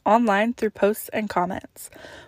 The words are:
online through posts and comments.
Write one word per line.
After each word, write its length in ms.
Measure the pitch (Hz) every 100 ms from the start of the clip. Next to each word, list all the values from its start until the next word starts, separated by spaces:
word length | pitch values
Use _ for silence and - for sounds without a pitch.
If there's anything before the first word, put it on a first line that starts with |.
online 480 | - 220 233 196 226
through 180 | 247 214
posts 380 | - 202 220 -
and 200 | - 214
comments. 600 | - 180 190 - - - - - -